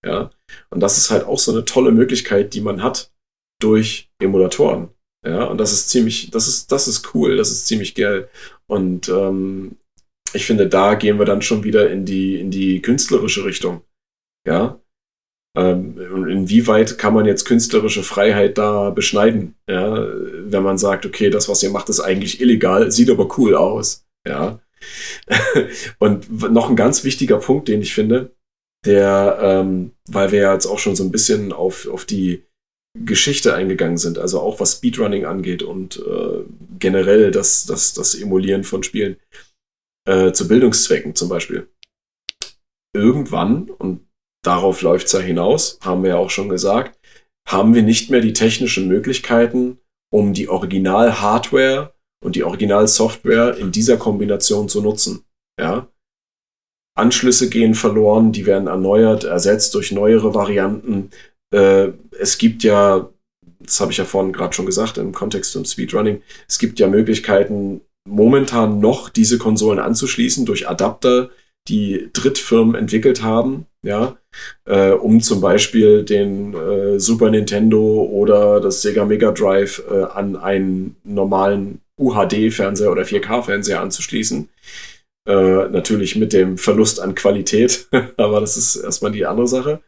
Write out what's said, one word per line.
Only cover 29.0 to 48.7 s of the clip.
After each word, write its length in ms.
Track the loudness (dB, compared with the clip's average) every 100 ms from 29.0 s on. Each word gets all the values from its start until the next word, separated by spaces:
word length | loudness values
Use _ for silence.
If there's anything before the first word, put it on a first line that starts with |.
| 4 4 2 2
ähm, 520 | 2 2 0 -4 -6 _ -8
weil 240 | -2 0
wir 100 | 2
ja 120 | 2
jetzt 140 | 2 -2
auch 120 | -2
schon 160 | -2
so 80 | -2
ein 80 | -2
bisschen 420 | 0 0 0 -2
auf, 360 | -4 -4 -4 -10
auf 160 | -10
die 400 | -8 -4 -2 -4 _ _ _ _ _ -14
Geschichte 500 | -4 -2 0 0 0
eingegangen 420 | 0 -2 -2 -2 -2
sind, 220 | -4 -4
also 220 | -4 -2
auch 200 | -4 -2
was 140 | -2
Speedrunning 500 | 0 -2 -2 -2 -2
angeht 380 | -4 -6 -6 -8
und, 340 | -8 -10 -12 -12
äh, 460 | -8 -6 -6 -8 -10 -18 -20 -6
generell 520 | -2 0 4 4 4
das, 340 | 2 0 -2
das, 300 | -4 -4 -4
das 200 | -2 -4
Emulieren 500 | -4 -2 -2 0 -2
von 180 | -4 -6
Spielen, 340 | -6 -6 -6 -8 _ -20 _ _ _ _ _ _ 0
äh, 260 | 2 4
zu 140 | 2 2
Bildungszwecken 680 | 4 4 2 0 -2 -2
zum 160 | -6 -4
Beispiel. 380 | -6 -6 -10 -12 _ _ _ _ _ -20 _ -16 _ _ _ _
Irgendwann, 760 | 0 2 2 -2 -4 -2 -2 -4
und 360 | -10 -8 -10 _ _ _ _
darauf 380 | -2 0 0 0
läuft's 300 | 0 0 0
ja 60 | -2
hinaus, 600 | -2 -2 0 0 -2 -8
haben 200 | -4 -2
wir 60 | 0
ja 60 | 0
auch 140 | -2
schon 180 | -4 -4
gesagt, 500 | -2 0 -2 -4 _ _ _ _ _ -4
haben 260 | 2 4
wir 80 | 6
nicht 280 | 4 2 2
mehr 100 | 0
die 120 | 2
technischen 560 | 0 0 0 -4